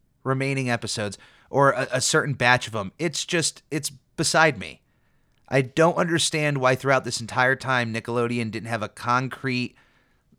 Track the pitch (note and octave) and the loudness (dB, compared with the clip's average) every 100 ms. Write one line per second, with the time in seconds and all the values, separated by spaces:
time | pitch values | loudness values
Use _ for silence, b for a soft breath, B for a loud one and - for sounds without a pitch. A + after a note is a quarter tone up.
0 | _ _ B2+ C3 C3+ C3+ B2+ A#2+ G#2+ - | _ _ -4 -2 -2 -2 -2 -2 -4 -4
1 | G#2 G2 b b b C3 C#3 B2+ C3 B2+ | -6 -8 b b b 2 4 4 0 -2
2 | - D#3 D3 B2+ B2 B2 - A2 F#2+ - | 2 2 2 2 4 4 2 -6 -6 -4
3 | E3 - - E3+ D3 - - D3+ - - | -6 -4 -4 -2 -2 -6 -8 -6 -6 -10
4 | _ - D3+ E3 D#3+ G#2+ D#2+ - _ _ | _ -4 0 4 4 2 -8 -16 _ _
5 | _ _ _ _ - C3+ B2 - E3 E3+ | _ _ _ _ -2 0 0 4 4 4
6 | F3 E3 - D#3+ D3+ C#3+ B2+ B2+ C3+ C3 | 0 0 0 0 -2 2 2 2 2 0
7 | B2 - A2+ B2+ B2+ C3 C3 B2+ A#2 A2+ | 0 -6 -4 0 2 2 0 -2 -2 -4
8 | A2+ A#2+ A#2 A#2+ A2 G#2+ A2+ A#2 G#2 - | -4 -2 0 -2 -4 -6 -6 -6 -6 -6
9 | A#2+ B2 C3 - C3 B2 B2 - b b | -2 0 -2 -6 -4 -4 -4 -10 b b
10 | b b b | b b b